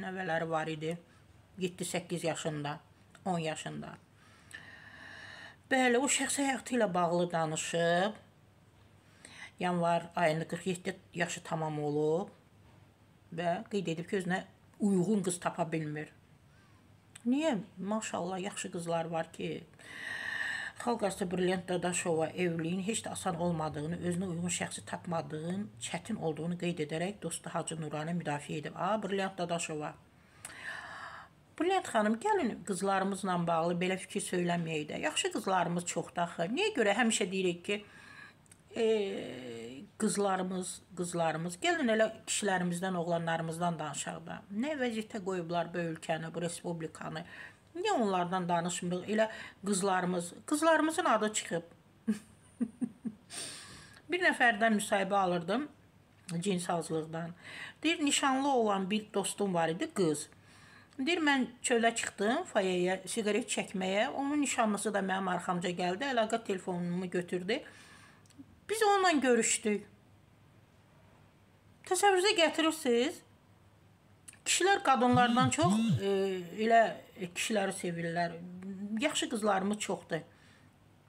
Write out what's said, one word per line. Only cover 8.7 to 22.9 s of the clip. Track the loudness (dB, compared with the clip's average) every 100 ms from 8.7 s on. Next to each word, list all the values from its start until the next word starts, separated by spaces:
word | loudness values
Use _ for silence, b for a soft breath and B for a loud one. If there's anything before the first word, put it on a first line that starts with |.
| -20 -20 -20 B B B B B B
yanvar | 0 2 2 2 0 0
ayında | 2 2 -2
qırx | -6 -4
yeddi | -4 -4 -8 -8
yaşı | -6 -4 -6
tamam | -6 -4 -2 -2
olub | 0 0 2 2 -2 -10 _ -20 -20 -20 -20 _ -20 -20 -12
və | -4 -2 -2 -2
qeyd | -2 -2 -4
edib | -2
ki, | -2
özünə | 0 -2 -4 -16 -20 -2
uyğun | 2 4 4 2
qız | 0 -2
tapa | -2 -2 -2
bilmir. | -2 -4 -6 -10 -14 -20 -20 _ b b b b -20 _ -8 0
Niyə? | 2 2 0 -2 -8
Maşallah, | -4 -2 -2 -4 -4 -4
yaxşı | -6 -8 -8 -6
qızlar | -2 -2 0
var | -4 -4
ki, | -6 -8 -8 -12 -20 B B B B B B B B B B
xalq | -2 0
artiste | 0 0 -2
Brilliant | 2 2 2 0
Dadaşova | -2 -2 -2 0 2 0
evliliyin | 0 0 0 -2 -2
heç | -2